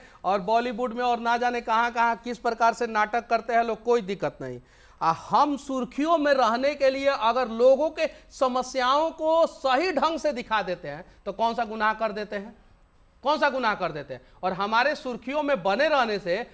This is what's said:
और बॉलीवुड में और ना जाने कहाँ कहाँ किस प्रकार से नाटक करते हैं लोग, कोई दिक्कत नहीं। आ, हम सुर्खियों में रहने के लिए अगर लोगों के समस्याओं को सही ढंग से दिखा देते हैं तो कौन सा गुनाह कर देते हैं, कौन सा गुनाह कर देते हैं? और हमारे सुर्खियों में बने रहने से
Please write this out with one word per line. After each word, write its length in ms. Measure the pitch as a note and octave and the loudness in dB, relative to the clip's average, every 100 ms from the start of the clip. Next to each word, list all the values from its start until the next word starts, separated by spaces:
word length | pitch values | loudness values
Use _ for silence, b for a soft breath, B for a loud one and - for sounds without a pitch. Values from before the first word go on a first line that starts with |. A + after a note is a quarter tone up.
| B B | B B
और 180 | F3 G3+ | -2 -2
बॉलीवुड 520 | F#3 A3+ A#3+ A3 B3 | 2 0 0 -4 -4
में 100 | A#3 | -2
और 160 | B3 A#3+ | -2 0
ना 180 | A#3 A#3+ | 0 0
जाने 240 | B3 A#3+ | 0 -2
कहाँ 300 | A#3 A3 A#3+ | -2 0 0
कहाँ 240 | A#3 A#3 A#3 | 0 0 0
किस 220 | A#3+ A#3 | -6 -4
प्रकार 360 | A#3+ A#3 A#3 | -4 2 2
से 140 | A3+ A#3 | 2 -2
नाटक 400 | A3 G#3+ A#3+ A#3 | 0 0 -2 -2
करते 260 | A3+ G#3+ | -2 0
हैं 100 | A#3 | 0
लोग, 200 | A#3 A3 | 2 -2
कोई 180 | A#3 A#3+ | 2 0
दिक्कत 360 | F#3 G3+ D3 - | 0 -4 -4 -6
नहीं। 180 | C3 B2 b b b b | -10 -10 b b b b
आ, 100 | D#3+ | 0
हम 460 | E3 - G3+ D4 C#4 | 0 0 2 4 0
सुर्खियों 600 | - C4 B3 - D#4 E4+ | -4 -4 -4 -2 2 4
में 160 | C#4+ | 4
रहने 420 | C4+ A#3 A#3 C4+ C#4+ | 4 4 2 0 2
के 140 | C4+ | 2
लिए 160 | C4+ C#4 | 2 0
अगर 420 | C#4 A3 A#3 A#3+ | 2 2 2 0
लोगों 420 | A3+ B3 C4+ D#4 | 4 4 6 2
के 180 | D#4+ D#4 B B | 0 -4 B B
समस्याओं 800 | - C4 B3+ B3 C4 B3 C#4+ D#4+ | -2 0 0 -4 -2 2 2 0
को 360 | D#4 D#4 E4 D#4+ | -2 0 2 2
सही 440 | - C4+ B3+ F4+ | 0 0 0 0
ढंग 280 | C4+ D4+ D#4+ | 0 0 0
से 140 | D4+ | -2
दिखा 280 | A#3+ - A3 | -4 -4 -4
देते 260 | F3+ F3 D3+ | -2 -6 -8
हैं 180 | D3 F#3 b - | -12 -14 b -12
तो 60 | |
कौन 220 | F#3 A3+ | -2 -2
सा 120 | A#3 A3+ | -2 -6
गुनाह 280 | A3 G#3+ | -2 -2
कर 180 | G#3+ A3 | 0 -4
देते 240 | G3+ G#3 G#3 | -6 -8 -10
हैं, 200 | G#3 - - _ _ _ _ _ | -10 -18 -20 _ _ _ _ _
कौन 160 | B3 D4+ | -2 2
सा 100 | D4 | 0
गुनाह 260 | C4 A#3 F#3+ | 0 -2 -2
कर 160 | F3 | -4
देते 220 | D3+ C3+ | -6 -12
हैं? 80 | B2 b b | -14 b b
और 100 | F#3 | -4
हमारे 420 | F#3 G3+ A3+ C4 D4+ | -2 0 2 2 0
सुर्खियों 480 | C4 A#3+ - D4 | -6 -10 -6 -4
में 200 | C#4+ C4+ | -2 0
बने 240 | F#3 G3+ D#4 | 0 2 2
रहने 320 | C#4+ A#3 G3+ | 2 0 -2
से 280 | F3+ F#3 A#3+ | -2 -4 -4